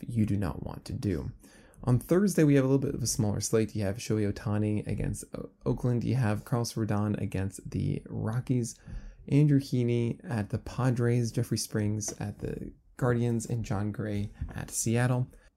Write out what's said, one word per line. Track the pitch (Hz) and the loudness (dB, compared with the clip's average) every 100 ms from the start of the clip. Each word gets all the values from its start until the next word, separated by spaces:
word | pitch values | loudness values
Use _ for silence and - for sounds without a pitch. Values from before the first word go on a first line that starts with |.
| - | -4
you | 117 107 | 0 2
do | 101 | 2
not | 90 - | -2 -4
want | - - - | -6 -8 -8
to | |
do. | 95 104 80 64 - - - - - | -4 -2 -2 -4 -10 -16 -20 -20 -6
On | - 123 | 2 2
Thursday, | - 170 202 175 | 4 4 4 4
we | 151 | 6
have | 139 | 6
a | 131 | 6
little | 139 | 4
bit | 135 | 2
of | - | -2
a | 117 | -2
smaller | - 104 101 | 0 0 0
slate. | - 113 110 | 0 2 2
You | 107 | 0
have | 98 107 | -2 -2
Shohei | - 110 104 | -2 0 0
Ohtani | 98 - 104 107 107 104 | -2 -2 0 2 0 -2
against | 104 101 101 - | -2 -2 -4 -8
O-, | - - _ | -12 -12 _
Oakland. | 135 123 123 120 | -4 -2 0 0
You | 113 123 | 0 2
have | 110 107 | 2 0
Carlos | - 120 117 | -2 -2 -2
Rodon | - 107 104 107 104 | -2 0 0 0 0
against | 101 95 98 - - | -2 -2 -4 -6 -8
the | 101 98 95 - | -2 -2 -2 -4
Rockies. | 110 107 117 - 127 117 - - - - - - | -6 -2 -2 0 0 -2 -6 -12 -12 -12 -14 0
Andrew | 139 147 139 | 4 6 4
Heaney | 139 127 120 120 117 - 185 | 2 0 2 2 0 -2 -4
at | 120 104 | -2 -2
the | 107 | -4
Padres. | - - 127 120 120 120 117 | -4 -2 0 4 4 2 2
Jeffrey | 123 113 117 | 0 -2 -2
Springs | - 110 104 107 101 - | -2 0 0 0 -4 -6
at | 104 - | -8 -6
the | - - - - _ - | -8 -6 -10 -14 _ -2
Guardians. | 127 120 120 117 - | 0 2 2 0 -2
And | 120 | -4
John | 107 98 107 | -2 -2 -2
Gray | 104 107 101 104 - - | -4 -4 -4 -4 -6 -10
at | - - | -8 -8
Seattle. | - 113 117 123 123 131 - - | -4 0 2 2 2 -2 -8 -20